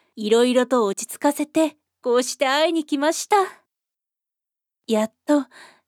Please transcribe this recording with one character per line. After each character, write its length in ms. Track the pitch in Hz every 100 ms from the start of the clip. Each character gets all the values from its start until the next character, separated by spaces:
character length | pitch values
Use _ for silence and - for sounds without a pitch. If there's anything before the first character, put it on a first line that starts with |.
| _ -
い 140 | 208
ろ 140 | 233
い 100 | 247
ろ 100 | 247 247
と 200 | 247 202
落 200 | 196 -
ち 60 |
着 60 | -
か 140 | 285
せ 120 | 285
て、 320 | 294 320 311 - _ _
こ 120 | 247
う 80 | 240
し 160 | 247 -
て 80 | 262
会 240 | 285 330
い 20 |
に 140 | 330 302
来 100 | 285
ま 160 | 302
し 160 | - -
た。 80 | 415 381 - _ _ _ _ _ _ _ _ _ _ _ _ -
や 180 | 214
っ 80 | 220 _ -
と、 180 | 294 262 - - _